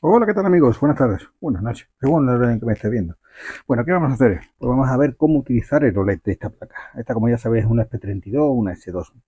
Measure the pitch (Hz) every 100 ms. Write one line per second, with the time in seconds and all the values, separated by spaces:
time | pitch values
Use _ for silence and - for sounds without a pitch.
0 | 156 220 220 202 190 180 139 110 143 147
1 | 127 95 - _ - 95 107 110 - _
2 | 135 160 135 123 123 113 117 107 107 117
3 | 90 85 _ - - - _ 120 123 180
4 | 156 123 123 95 - _ 123 127 131 127
5 | 147 143 156 156 - 120 - 143 143 98
6 | 98 95 - 92 107 - - - - -
7 | 117 117 113 120 120 113 110 117 110 117
8 | 98 95 98 120 151 127 104 87 - 90
9 | 82 _